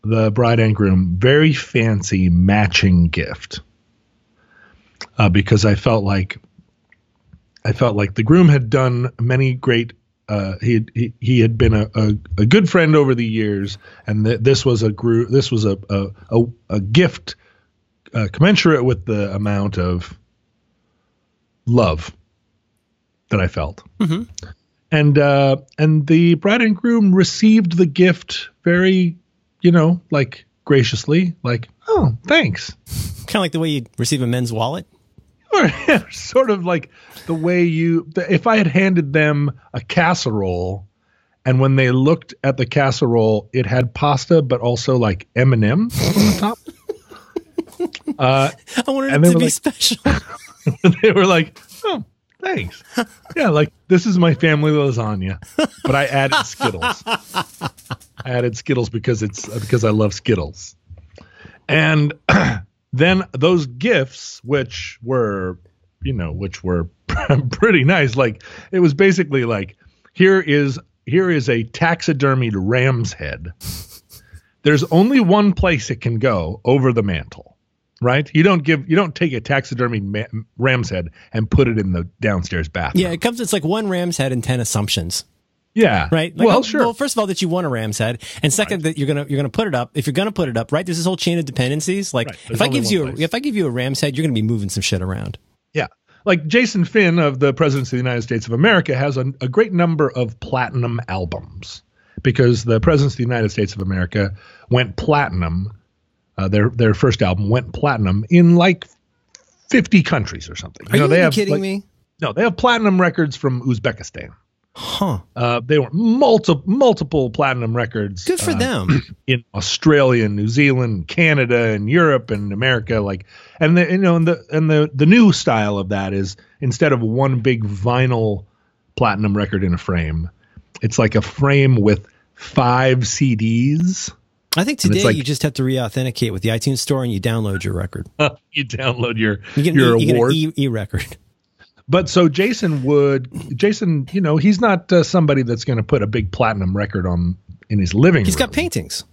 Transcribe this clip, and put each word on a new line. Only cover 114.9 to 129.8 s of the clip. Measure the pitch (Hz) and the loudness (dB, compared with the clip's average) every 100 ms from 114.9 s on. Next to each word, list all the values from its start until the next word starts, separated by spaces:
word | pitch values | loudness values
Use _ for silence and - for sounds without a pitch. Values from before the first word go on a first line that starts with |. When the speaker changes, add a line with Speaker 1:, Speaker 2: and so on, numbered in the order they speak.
| - 196 101 - - | -4 -2 -4 -8 -4
Speaker 1:
Uh, | 120 123 | -2 -2
they | 120 151 | 0 0
were | 123 | 0
multi-, | 160 226 240 - 226 - 147 185 | -2 0 2 4 4 2 0 0
multiple | 240 262 196 151 156 127 | 2 2 2 -2 -2 -2
platinum | 113 139 123 113 120 | 0 -2 0 -2 -4
records, | 117 110 101 92 - | -4 -4 -6 -6 -6
Speaker 2:
Good | 349 | -4
for | 349 | -2
Speaker 1:
uh, | 233 | -2
Speaker 2:
them. | 254 202 180 139 - - | -2 -2 0 0 -2 -12
Speaker 1:
<clears throat> | - | -2
in | 127 _ | -2 _
Australia, | 101 92 - 156 147 131 120 107 | -8 -6 -2 2 4 4 2 0
New | 104 104 | -2 -2
Zealand, | 120 143 127 120 101 80 | 2 2 2 -2 -4 -6
Canada, | - 160 147 120 120 117 | 0 2 2 2 2 0
and | 107 104 | -2 0
Europe, | 160 165 131 113 | 2 2 2 -2
and | 104 101 | -6 -6
America. | 98 131 120 - 113 | -4 -2 -2 -2 -4
Like, | 101 92 - - - - | -2 -6 -12 -20 -20 -2
and | 156 175 | 2 2
the, | 175 | 2
you | 185 | 2
know, | 190 170 | 2 2
and | 160 | 0
the, | 165 - | -2 -4
and | 156 156 | -2 2
the, | 151 151 | 2 0
the | 131 151 | 2 4
new | 226 214 | 6 6
style | - - 113 104 101 | 4 0 0 0 -4
of | 95 | -4
that | 101 98 | -4 -4
is | 98 95 98 _ _ | -4 -6 -10 _ _
instead | 135 - 156 | -6 0 0
of | 127 | 0
one | 113 120 135 127 | 0 0 0 0
big | 110 117 | 0 -2
vinyl | 104 101 113 123 131 120 110 98 - _ _ _ _ - | -4 -4 -2 0 0 0 -2 -4 -10 _ _ _ _ -2
platinum | 120 101 107 101 | 0 0 -2 0
record | 101 98 | -2 -2
in | 92 | -2
a | |
frame, | 87 | -2